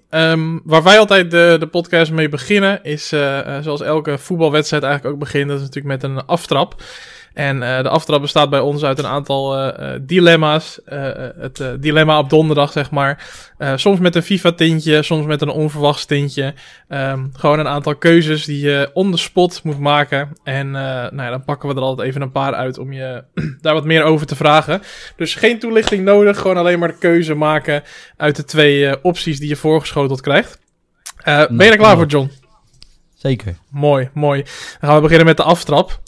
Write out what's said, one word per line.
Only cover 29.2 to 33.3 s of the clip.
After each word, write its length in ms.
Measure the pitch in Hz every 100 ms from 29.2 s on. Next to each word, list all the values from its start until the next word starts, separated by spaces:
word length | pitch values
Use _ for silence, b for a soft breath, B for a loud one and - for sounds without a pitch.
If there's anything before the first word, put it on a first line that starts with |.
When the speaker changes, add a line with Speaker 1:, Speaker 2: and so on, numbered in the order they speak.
| 170 143
Speaker 1:
die 100 | 147
je 60 | 143
voorgeschoteld 640 | 156 156 - 151 139 131
krijgt. 380 | 143 151 240 - _ _ _ _ - -
Eh, 60 | -
ben 220 | 147 -
je 40 |
Speaker 2:
Nou, 160 | 117 208
Speaker 1:
er 60 | 214
klaar 120 | 214
Speaker 2:
kom 60 | 175
Speaker 1:
voor, 80 | 160
Speaker 2:
op. 60 |
Speaker 1:
John? 200 | 147 131 - _ _ _ _ - _ _ _
Speaker 2:
Zeker. 400 | 139